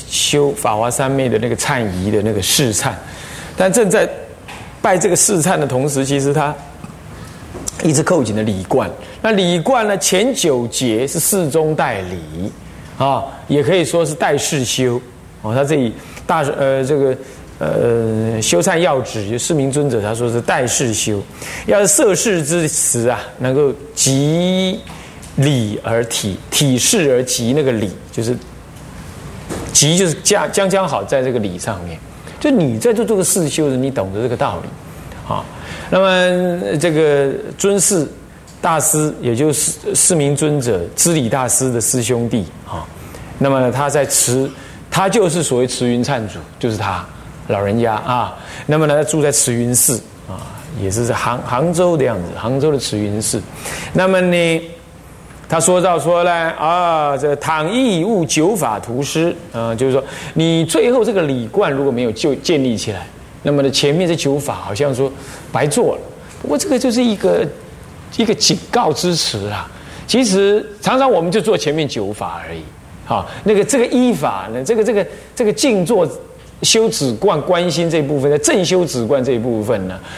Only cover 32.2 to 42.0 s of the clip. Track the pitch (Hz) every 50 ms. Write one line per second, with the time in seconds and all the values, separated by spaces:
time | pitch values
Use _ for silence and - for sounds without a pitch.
32.2 | - - - - - 302 277 226 165 135 113 110 - 240 226 202 233 190 220 190
33.2 | 180 - - 196 170 143 - - 156 143 131 127 131 139 131 - 98 95 95 101
34.2 | 117 127 120 110 147 127 98 85 - - - - - - - - - - - -
35.2 | - - - - - - - - - - - - - - 185 185 190 190 185 185
36.2 | 180 180 180 180 180 180 175 175 196 202 185 151 151 175 156 151 160 151 147 143
37.2 | 139 139 - - - - - - - 196 196 202 - - 202 175 143 - - -
38.2 | - - - - - - - - - 175 165 156 127 - - 151 151 151 - -
39.2 | 185 123 117 113 143 156 143 - - - - - - 214 - - - - 180 160
40.2 | 143 139 143 135 160 151 147 147 123 120 107 90 85 - - - - 170 170 156
41.2 | 127 113 107 139 131 120 - - 135 131 123 117 107 - - 127